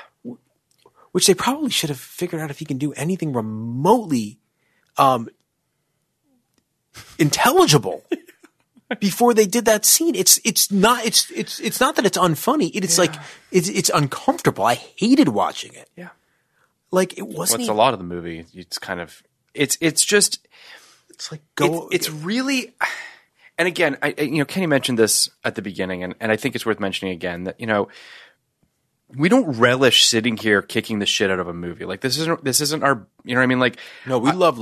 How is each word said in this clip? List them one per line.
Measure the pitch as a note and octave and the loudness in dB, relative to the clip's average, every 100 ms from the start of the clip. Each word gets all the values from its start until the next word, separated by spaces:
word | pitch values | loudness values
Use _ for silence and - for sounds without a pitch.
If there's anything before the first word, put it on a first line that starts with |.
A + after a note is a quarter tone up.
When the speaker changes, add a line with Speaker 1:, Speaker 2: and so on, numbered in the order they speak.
| - _ | -14 _
Speaker 1:
w-, | A#2+ - _ _ _ _ _ _ _ | -18 -18 _ _ _ _ _ _ _
which | F3+ G3+ | 0 2
they | |
probably | F3+ A#3+ C#4+ C4+ | 2 0 -2 -2
should | - D#3 | -2 -4
have | C3 | -6
figured | - - F3 E3 | -12 -8 -8 -6
out | D#3 | -8
if | C#3+ | -10
he | |
can | D#3 C3 | -8 -6
do | D3 | -6
anything | - D#3 F#3 D#3 | -4 -4 -4 -2
remotely, | B2 A2 A2 A#2 B2 E3+ B3 F#3+ B2 G#2 - _ _ _ _ _ - | -4 -4 -6 -6 0 2 2 2 -2 -4 -10 _ _ _ _ _ 2
um, | C#3 B2 A2+ - _ _ _ _ _ _ _ _ D4 B3+ _ _ _ _ _ - - - | 2 2 -4 -18 _ _ _ _ _ _ _ _ _ _ _ _ _ _ _ -20 -8 0
intelligible | D3+ - A#3 F4+ D#4 D3 G2 - - - - _ _ | 0 2 4 6 6 4 2 -8 -6 -8 -8 _ _
<laughs> | _ _ _ - A#3 | _ _ _ -10 -4
before | G3 - A#3+ | -2 4 4
they | A3 G#3 | 6 4
did | A#3 | 2
that | A3+ G#3+ | 2 2
scene. | - - E4 | 4 2 2
It's, | F#3+ F#3 - | 2 2 2
it's | A#3 - - | 2 0 0
not, | G3 G#3+ B3 | 4 4 4
it's, | A#3 - - | 0 0 -2
it's, | - - - | -6 -8 -8
it's | A#3 - | -6 0
not | C4+ D#4+ | 0 2
that | A3 | 0
it's | F3+ | 2
unfunny. | F3+ D#3 - D4+ F3 | 0 2 0 0 0
It, | - | -2
it's | F#3 - | 0 2
Speaker 2:
Yeah. | E3 | 2
Speaker 1:
like, | D#3 - - - | -2 -16 -20 -2
it's, | F#3 E3+ | 0 0
it's | G3+ - | 0 0
uncomfortable. | E3+ C#3+ - - E4+ D#3 - | 2 0 -2 -4 -2 0 0
I | A2 | 0
hated | B2 - - A3 C4+ F3 | 0 -6 -2 4 4 4
watching | G2+ E2 - - | 2 -2 -4 -14
it. | - - - | -18 -20 -20
Speaker 2:
Yeah. | F3+ - _ _ _ _ _ _ _ | -20 -20 _ _ _ _ _ _ _
Speaker 1:
Like, | F#3 F#3 F#3 | -2 0 -4
it | - | -12
wasn't | D#3 | -6
Speaker 2:
Well, | |
it's | F3 | -2
a | - | -2
Speaker 1:
even | A#3 G#2 | 0 2
Speaker 2:
lot | B2+ | 2
of | G2+ | 2
the | |
movie. | F2 F2 E2+ E2 E2 | -6 -8 -10 -12 -16
It's | F#2 F2 - | -20 -14 -12
kind | - F2+ | -8 -10
of, | E2+ - _ _ _ | -10 -16 _ _ _
it's, | - C#3 - | -4 -4 -2
it's | E3 D3+ | -2 0
just, | - G#3 G3+ - _ - - - - _ _ | 2 2 2 -4 _ -20 -20 -20 -20 _ _
Speaker 1:
It's | - - | -18 -16
like, | D#3 _ - | -16 _ 0
go | D3+ E3 - | 0 0 -2
Speaker 2:
it's, | F#3 - | -4 -4
it's | |
really, | D#3 E3+ A#3+ C4 C4 - - - - - - _ _ _ - | -6 -4 -4 -2 -4 -4 -6 -6 -8 -14 -20 _ _ _ -4
and | F3+ | -2
again, | F3 D#3 C3+ | 0 -2 0
I, | D3 C#3+ | -4 -2
I, | |
you | D3 D3+ | -2 -2
know, | |
Kenny | C#3 F#3+ E3+ | -2 -2 0
mentioned | C3+ - A2+ | 0 2 2
this | G#2+ - - _ | 2 2 -2 _
at | A#2 A2 | -8 -6
the | |
beginning, | G2+ F#2+ F#2 F2+ | -8 -6 -6 -6
and, | F2+ - | -8 -6
and | A2+ | -2
I | G#2+ | -2
think | C3 | -2
it's | A2+ A2+ | -4 -4
worth | G#2 | -4
mentioning | G2 - F#2+ | -4 -4 -6
again | F2 F2+ F2 | -6 -6 -8
that, | F#2 - | -10 -8
you | A2+ | -2
know, | G#2 F#2+ - - - - _ _ _ _ _ _ _ _ B2+ | -2 -2 -8 -20 -20 -20 _ _ _ _ _ _ _ _ -2
we | F3 | 4
don't | B3+ F3 A2+ | 4 4 4
relish | A#2+ B2+ D3 - - | 4 6 6 6 4
sitting | A2+ A#2+ G#2+ | 2 0 -2
here | A2 G2+ | 2 2
kicking | - A2+ - G#2+ | 0 -4 -4 -4
the | G2 | -2
shit | - G2 | 0 0
out | F#2 | -2
of | F2 | -4
a | |
movie. | E2+ F2 E2 | -8 -10 -10
Like, | F2 F#2+ | -10 -6
this | C3 C3+ | -4 -2
isn't, | D#3+ E3 | -2 -4
this | C3+ B2 | -2 -2
isn't | C#3+ D3+ | -2 -4
our, | C#3 B2 - _ | -4 -6 -8 _
you | - | -4
know | B2 | 0
what | |
I | B2+ | 2
mean? | B2+ | 2
Like, | B2+ A#2+ - - B2+ | 0 -2 -16 -16 -4
Speaker 1:
No, | B2+ | -2
we | C3 | 0
Speaker 2:
I | |
Speaker 1:
love, | F#3 E3+ A#2+ | 2 2 0